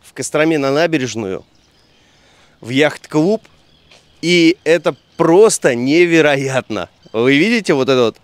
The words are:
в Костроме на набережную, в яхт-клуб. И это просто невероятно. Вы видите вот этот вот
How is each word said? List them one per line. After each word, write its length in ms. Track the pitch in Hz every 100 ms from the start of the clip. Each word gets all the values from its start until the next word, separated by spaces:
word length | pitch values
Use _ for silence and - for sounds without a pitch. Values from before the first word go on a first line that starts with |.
в 120 | -
Костроме 440 | - 127 151 160 156
на 140 | 135
набережную, 720 | 143 170 156 127 107 98 90 - _ _ _ _ _ _ _ _ _ _ _
в 80 | 110
яхт-клуб. 760 | 131 147 - - 151 170 220 _ _ _ _ _ _ _ -
И 360 | 165 175 165 -
это 320 | 151 170 165 143 _ -
просто 580 | 160 180 220 - 156 120
невероятно. 1120 | 131 160 175 165 147 139 135 131 - 104 85 _ -
Вы 260 | 110 127 139
видите 360 | 202 240 190
вот 160 | 143 131
этот 260 | 127 113
вот 60 | -